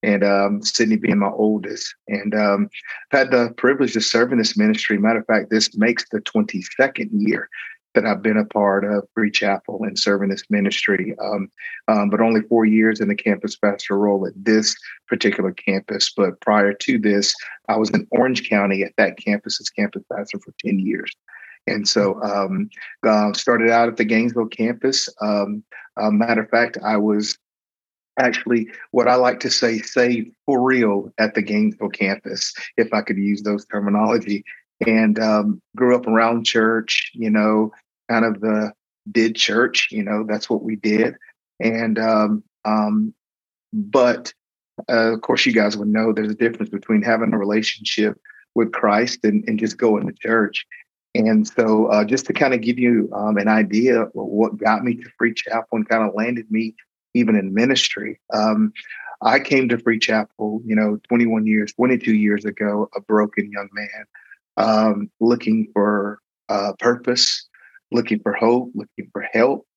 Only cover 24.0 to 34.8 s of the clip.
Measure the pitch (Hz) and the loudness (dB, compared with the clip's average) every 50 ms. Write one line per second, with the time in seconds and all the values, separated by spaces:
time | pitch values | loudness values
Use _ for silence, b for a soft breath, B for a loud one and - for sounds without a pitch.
24 | 117 107 113 110 117 120 117 123 113 113 - - 113 113 120 113 - 131 131 - | 0 2 2 2 2 0 0 -2 -4 -4 -2 -2 -2 -2 -2 -2 -2 0 0 0
25 | - - - _ 107 107 104 104 101 101 104 107 - _ B B B B _ - | -4 -6 -8 _ -4 -2 0 0 -2 -2 -4 -10 -10 _ B B B B _ -2
26 | 107 107 107 104 113 117 117 110 110 - - 117 120 117 - - - 107 110 104 | 0 2 2 2 2 2 0 0 0 0 2 2 2 0 -2 -6 -4 0 0 2
27 | 104 107 104 104 107 107 - _ _ _ _ _ _ _ _ _ _ _ _ _ | 2 2 2 0 0 -4 -6 _ _ _ _ _ _ _ _ _ _ _ _ _
28 | _ _ _ - 131 123 120 - - 117 120 117 110 110 B B B B - 123 | _ _ _ 0 0 0 0 -2 -2 0 0 0 0 -4 B B B B 0 2
29 | 117 120 123 123 123 123 120 - - 123 - - - 117 117 110 110 - - 131 | 4 4 4 4 4 2 0 0 -4 -4 -2 0 0 0 -2 -2 -6 -4 0 0
30 | 123 123 120 113 110 - _ _ _ - 139 127 123 127 131 127 117 107 101 101 | 2 2 2 -2 -4 -8 _ _ _ 0 0 2 2 2 2 2 2 2 2 0
31 | 98 - _ - 110 107 - 113 101 - 104 104 107 110 107 - 107 98 - - | -4 -6 _ -2 -2 -2 0 -2 -2 -2 0 0 0 0 0 -2 -8 -8 -4 -4
32 | 104 95 98 - _ - 95 92 - - B B B B B - 113 113 - 107 | -2 -2 -2 -6 _ -10 -8 -8 -8 -8 B B B B B -2 -2 0 0 -4
33 | 104 - 110 95 101 101 104 101 104 104 104 101 - _ - 104 101 101 101 104 | -2 -2 -4 -2 -2 -2 -2 -2 -2 -4 -4 -4 -6 _ -8 -4 -2 0 0 2
34 | 110 110 110 - 175 101 101 98 B B B B B B _ _ | 2 2 0 0 0 -2 -6 -6 B B B B B B _ _